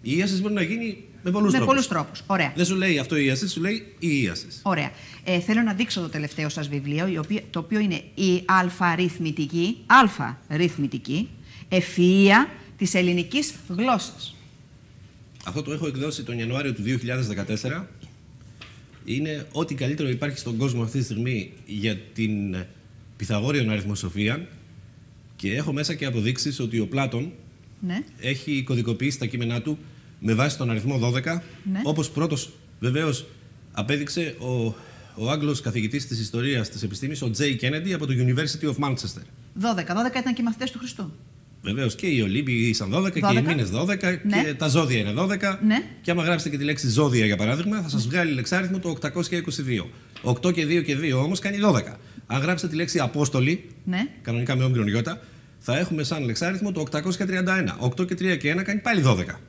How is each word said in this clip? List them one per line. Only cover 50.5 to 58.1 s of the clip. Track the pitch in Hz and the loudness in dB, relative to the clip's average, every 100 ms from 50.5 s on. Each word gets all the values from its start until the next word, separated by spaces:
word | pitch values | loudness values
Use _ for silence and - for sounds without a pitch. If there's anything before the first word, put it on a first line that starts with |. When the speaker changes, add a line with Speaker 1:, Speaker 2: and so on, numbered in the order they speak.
Speaker 1:
και | 170 151 | 2 2
δύο | 170 | 0
και | 147 139 | 2 0
δύο | 160 131 | 2 2
όμως | 147 185 | 2 0
κάνει | 196 202 | -2 2
δώδεκα. | 208 127 - - - - - | 4 4 2 -12 -18 -20 -4
Αν | 135 | 0
γράψετε | 151 180 175 | 0 0 -2
τη | 156 | -2
λέξη | 170 175 | 0 0
Απόστολη, | 127 147 135 131 131 180 - - - | 0 2 2 4 2 0 -4 -10 -4
Speaker 2:
Ναι. | 180 269 - | -2 -2 -6
Speaker 1:
κανονικά | - 117 123 131 | -6 -2 0 2
με | |
όμικρον | 131 123 104 | 2 2 2
γιώτα, | 110 117 190 - - - - | 0 -2 -6 -12 -20 -20 -14
θα | - 131 | -2 0
έχουμε | 175 160 | 0 -2
σαν | 135 156 | -2 -2
λεξάριθμο | 127 110 170 190 202 | -2 -2 -2 -2 -4
το | 180 | -2
οκτακόσια | 135 151 185 175 185 | -2 -2 -2 -2 -2
τριάντα | 185 185 190 | 0 2 2
ένα. | 123 - | 0 0
Οκτώ | 123 123 | -2 0
και | 180 | -2